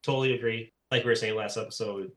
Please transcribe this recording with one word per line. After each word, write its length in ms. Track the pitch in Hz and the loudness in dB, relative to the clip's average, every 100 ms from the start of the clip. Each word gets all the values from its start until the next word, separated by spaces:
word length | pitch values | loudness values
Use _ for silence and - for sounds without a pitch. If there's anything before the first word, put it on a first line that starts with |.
Totally 320 | - 135 131 | 0 0 2
agree. 380 | 120 117 113 113 _ _ | 2 0 -2 -8 _ _
Like 140 | 123 | 0
we 60 | 120 | 4
were 60 | 113 | 2
saying 180 | 110 | 2
last 220 | 107 104 113 | -2 -2 -4
episode, 560 | 107 - 107 98 95 | -6 -6 -4 -4 -8